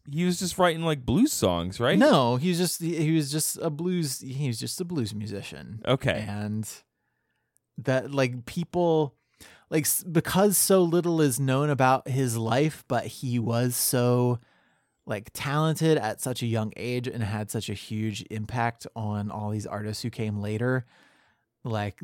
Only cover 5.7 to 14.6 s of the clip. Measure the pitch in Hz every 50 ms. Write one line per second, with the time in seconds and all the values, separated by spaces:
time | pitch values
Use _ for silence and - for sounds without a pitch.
5.7 | 110 110 - - - - - 123 85 - 107 101 104 104 104 104 107 110 107 -
6.7 | - - _ _ _ _ _ _ _ _ _ _ _ _ _ _ _ _ _ _
7.7 | _ - 117 139 131 131 107 131 143 139 131 123 123 123 120 - - 175 165 -
8.7 | - 175 175 170 160 156 151 127 - _ _ _ _ _ - - - - _ _
9.7 | 156 156 143 - - - - 185 156 165 - - - 180 202 214 180 - - -
10.7 | 196 190 180 170 165 175 165 175 165 160 151 143 117 127 139 131 131 135 147 151
11.7 | 143 120 131 127 131 131 - - 127 135 135 120 113 117 113 113 117 135 151 156
12.7 | - - - - 127 113 - - - - - 127 120 120 110 117 117 120 127 127
13.7 | 120 - - - - 123 123 123 123 123 123 123 120 117 - _ _ _